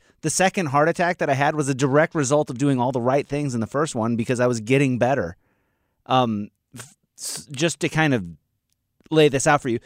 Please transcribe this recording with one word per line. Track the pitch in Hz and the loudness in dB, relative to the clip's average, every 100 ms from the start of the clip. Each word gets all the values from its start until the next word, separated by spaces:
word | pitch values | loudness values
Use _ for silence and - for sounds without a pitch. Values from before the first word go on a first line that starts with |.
| _ _ | _ _
the | 117 | -4
second | - 185 202 160 | 0 0 0 0
heart | 143 156 | 2 2
attack | 165 175 180 | 2 0 0
that | 151 | 0
I | 135 | 0
had | 147 151 | 0 0
was | 135 | -2
a | |
direct | 131 139 147 165 | 0 2 4 2
result | 165 131 147 147 | 0 0 0 0
of | 120 | 0
doing | 143 127 | 0 2
all | 123 | 0
the | 127 | 0
right | 120 143 - | 0 0 -2
things | 143 147 120 | -4 -4 -4
in | |
the | 107 | -4
first | 139 156 123 | -4 -4 -2
one | 113 117 | -2 -2
because | 117 120 | -2 0
I | 123 | 0
was | 117 | 0
getting | 107 135 139 123 | 0 2 2 0
better. | 120 139 85 - _ _ _ _ _ _ - | 0 0 -4 -8 _ _ _ _ _ _ -2
Um, | 127 120 104 101 _ _ - | 0 0 -2 -8 _ _ -20
f-, | - _ _ - | -20 _ _ -16
s-, | - - - | -12 -12 -12
just | 131 165 - | -4 -4 -2
to | 165 | -2
kind | 156 156 | 0 2
of | 123 87 78 _ _ _ _ _ _ - | 0 -4 -14 _ _ _ _ _ _ -2
lay | 156 151 | 4 4
this | 127 156 | 4 2
out | 147 | 2
for | 135 | 0
you, | 113 | -6